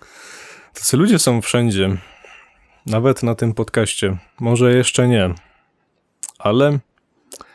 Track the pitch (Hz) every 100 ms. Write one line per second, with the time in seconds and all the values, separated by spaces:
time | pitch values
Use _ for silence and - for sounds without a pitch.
0 | - - - - - - - - - 127
1 | 208 180 - 120 - 120 117 98 95 95
2 | - - - - - _ _ _ - 110
3 | 131 127 120 113 117 110 113 - 107 -
4 | 98 92 - - 117 120 123 123 123 -
5 | 123 117 92 85 _ _ _ _ _ _
6 | _ _ - - 104 117 143 143 - _
7 | _ _ _ - -